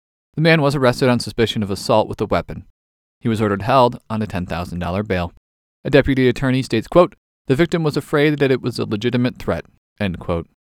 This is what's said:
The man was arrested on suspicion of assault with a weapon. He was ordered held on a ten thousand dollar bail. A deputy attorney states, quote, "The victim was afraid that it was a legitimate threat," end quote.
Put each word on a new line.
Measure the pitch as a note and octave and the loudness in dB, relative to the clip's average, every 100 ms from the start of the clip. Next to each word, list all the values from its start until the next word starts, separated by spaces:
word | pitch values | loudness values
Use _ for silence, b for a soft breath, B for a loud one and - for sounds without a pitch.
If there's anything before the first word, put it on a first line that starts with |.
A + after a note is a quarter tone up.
| _ _ _ | _ _ _
The | - | 0
man | E3 D#3+ | 2 4
was | C#3+ C#3+ | 2 2
arrested | B2 A#2+ C3 | 2 2 2
on | A#2+ | 2
suspicion | G#2+ - A2 A2 | -2 -2 0 0
of | G2+ | -4
assault | G2 - A2 G2 | -4 2 2 2
with | - | -2
a | G#2 | -2
weapon. | F#2 - F2 - _ _ _ _ _ | -2 -4 -12 -16 _ _ _ _ _
He | A#2+ | -4
was | G#2+ | 0
ordered | G#2+ G2 | 0 -2
held | G#2+ C3 B2 C3 - | 2 4 4 2 -8
on | A2 | -6
a | G#2+ | -4
ten | F2+ F2+ | -6 -6
thousand | E2 F2 E2+ | -6 -6 -6
dollar | F2 F#2+ | -4 -4
bail. | G#2+ F#2 E2+ - _ _ _ _ | -2 -4 -4 -10 _ _ _ _
A | - | 0
deputy | C#3 B2 C3 B2+ | 2 2 2 2
attorney | A2+ C3+ C3 | 2 -2 -2
states, | B2+ A2+ - | -2 -4 2
quote, | E3+ F3+ _ _ _ - | 4 4 _ _ _ -2
"The | |
victim | C3+ E3+ E3+ | 0 0 0
was | D#3 C#3+ | -2 -4
afraid | - D3+ D3+ D3 | -2 2 2 2
that | C3+ | 2
it | B2+ | 0
was | A#2 A2+ | -2 -6
a | G#2+ | -4
legitimate | G#2+ A#2+ B2 B2 - | -2 -2 0 -2 -4
threat," | - E2+ - _ _ - | -6 -6 -8 _ _ -6
end | G2+ E2 | -6 -6
quote. | - E2+ D#2+ _ | -4 -6 -6 _